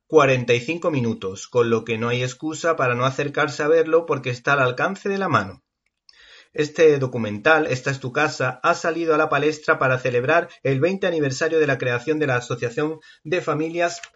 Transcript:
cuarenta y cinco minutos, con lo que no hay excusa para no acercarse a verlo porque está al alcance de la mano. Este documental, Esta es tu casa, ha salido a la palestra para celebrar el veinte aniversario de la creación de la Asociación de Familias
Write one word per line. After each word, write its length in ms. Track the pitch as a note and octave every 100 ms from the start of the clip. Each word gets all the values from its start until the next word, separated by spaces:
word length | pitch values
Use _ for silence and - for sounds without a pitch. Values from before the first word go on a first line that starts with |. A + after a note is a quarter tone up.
| -
cuarenta 440 | D#3 C3+ C3 B2
y 80 | A#2+
cinco 280 | C#3 E3+ F3
minutos, 600 | - A#2 G#2+ F#2+ F#2+ -
con 200 | B2 A#2
lo 140 | A2+
que 140 | A2+ A2
no 100 | A#2
hay 160 | B2
excusa 540 | B2+ - D#3 D#3 E3+ D#3+
para 180 | B2+ B2
no 80 |
acercarse 580 | C3 C3+ C#3+ C#3+ D3 C#3+
a 60 | D3+
verlo 380 | E3 D#3+ D#3+ E3
porque 240 | C#3+ B2+
está 240 | A#2+ -
al 80 | C#3+
alcance 480 | B2+ B2 D#3+ F#3+ G3+
de 80 | G3
la 100 | F#3+
mano. 380 | A#2 F#2+ F2+ _ _ _ _ _ _ - - -
Este 440 | - D3 - D#3 C#3+
documental, 680 | B2+ A#2+ G#2+ G#2 D3+ D#3+ D#3
Esta 240 | C3 D3
es 80 | C3+
tu 140 | C3
casa, 480 | D3+ D3+ - B2+ -
ha 100 | D#3+
salido 400 | E3+ E3+ E3 E3
a 40 | D3+
la 100 | D#3
palestra 500 | C#3 D3+ D3+ - D#3
para 220 | C3+ B2+
celebrar 480 | C3 B2 C3 E3+ E3+ -
el 160 | C3 C3+
veinte 280 | E3 F#3+ F#3+
aniversario 520 | E3 C#3+ C3+ D#3+ D#3+
de 80 | C#3+
la 100 | C3+
creación 420 | B2+ A#2+ - D#3
de 80 | C#3+
la 100 | B2
Asociación 600 | - A#2 A#2+ D3+ D3+ D#3 - - D#3
de 160 | F3+
Familias 600 | D#3+ D3+ D#3+ E3+ E3+ - -